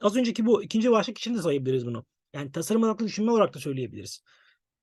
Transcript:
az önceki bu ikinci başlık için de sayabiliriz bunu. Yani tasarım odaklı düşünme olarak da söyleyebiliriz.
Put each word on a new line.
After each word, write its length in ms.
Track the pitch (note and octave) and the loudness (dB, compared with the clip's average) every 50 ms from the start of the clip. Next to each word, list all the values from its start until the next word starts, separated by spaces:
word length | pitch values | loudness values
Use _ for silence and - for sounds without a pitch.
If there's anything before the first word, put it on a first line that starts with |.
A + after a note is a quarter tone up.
az 160 | - G#3 G3 | -2 0 2
önceki 300 | B3+ B3 A#3 - - A3 | 2 0 0 0 0 4
bu 160 | A#3+ A3+ G3 | 4 4 2
ikinci 280 | - - - A3 A3 B3 | 2 -2 -2 2 4 4
başlık 280 | A#3 G#3+ F3+ - G#3+ - | 4 4 2 0 -6 -8
için 160 | - A3+ A#3+ | -6 -4 -4
de 80 | G#3+ | -2
sayabiliriz 440 | E3 E3 C#3+ C#3 C3 C3 C3 C3 A#2+ | 0 0 0 0 0 0 -2 -2 -2
bunu. 180 | A#2+ A#2 A2+ - _ _ _ _ _ | -4 -8 -8 -10 _ _ _ _ _
Yani 200 | - C#3 C#3+ C#3 | -12 -12 -12 -8
tasarım 300 | C#3 E3+ E3 - G#3+ A3+ | -6 -6 -2 0 2 2
odaklı 240 | A3+ A3 G#3+ G#3 A3+ | 2 2 0 -2 -4
düşünme 260 | G3+ - G3+ G#3+ A#3 | -6 -2 -2 0 2
olarak 220 | A#3 A3 G3 - - | 4 4 4 2 0
da 40 | C#3+ | -8
söyleyebiliriz. 640 | - D3 C3+ C3 B2+ G#2 G2 G2 G2+ - - - _ _ _ _ _ _ _ _ _ _ _ _ | -8 -6 -4 -4 -6 -8 -8 -12 -14 -14 -16 -18 _ _ _ _ _ _ _ _ _ _ _ _